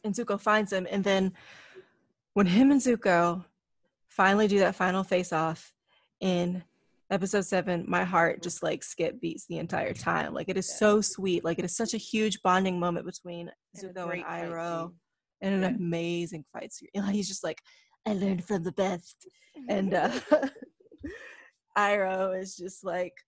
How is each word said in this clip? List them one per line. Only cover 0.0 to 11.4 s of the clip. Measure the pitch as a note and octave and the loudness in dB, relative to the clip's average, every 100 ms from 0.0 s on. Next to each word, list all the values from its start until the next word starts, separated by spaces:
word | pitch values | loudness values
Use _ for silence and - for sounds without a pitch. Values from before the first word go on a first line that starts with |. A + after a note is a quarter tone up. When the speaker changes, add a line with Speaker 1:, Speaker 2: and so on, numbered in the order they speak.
Speaker 1:
And | A3 | -4
Zuko | G3+ A#3 G3+ | -4 -4 -2
finds | A3 G#3+ G3+ | 2 2 2
him. | F#3+ F3+ | -2 -2
And | G3+ | -2
then | G3 F#3+ F#3+ - - - - - _ _ _ _ _ | 2 2 2 -2 -20 -20 -20 -20 _ _ _ _ _
when | G3+ F#3 | 2 4
him | F#3+ C4+ | 8 8
and | C#4+ | 6
Zuko | B3+ A#3 G3+ F3 F3 F3+ - _ _ _ _ _ _ | 4 2 4 4 4 0 -8 _ _ _ _ _ _
finally | - F#3+ G3+ G#3+ | 2 4 6 4
do | G3+ | 4
that | F3+ | 4
final | F#3 F3+ F#3 | 2 0 0
face-off | F#3+ F3+ F3 D#3+ D#3+ D#3+ - _ _ _ _ _ | 0 -2 0 -2 -2 -4 -14 _ _ _ _ _
in | F#3+ F3 F3 F3+ - _ _ _ _ | 0 0 0 -4 -10 _ _ _ _
episode | G3 F#3+ G#3 | -2 0 0
seven, | F3+ F#3 F3+ F3 - | 0 -2 0 -4 0
my | F3+ | -2
heart | F#3 F3+ E3 - | 2 2 2 0
just, | F3 - | -8 -4
like, | E3 - | -4 -4
skip | - - D#3+ A#3+ | -8 -4 -4 -2
beats | E3+ D#3+ - | -8 -8 -10
the | D#3+ | -8
entire | E3+ E3+ - | -4 -4 -4
time. | - - E3 D#3 | -4 -2 -2 -2
Like, | D3 D#3 | -6 -4
it | F#3+ | -4
is | F#3 | -4
Speaker 2:
Yeah. | - | 4
Speaker 1:
so | G#3+ G#3+ | 4 6
sweet. | G3+ - F#3+ E3+ | 2 -2 0 0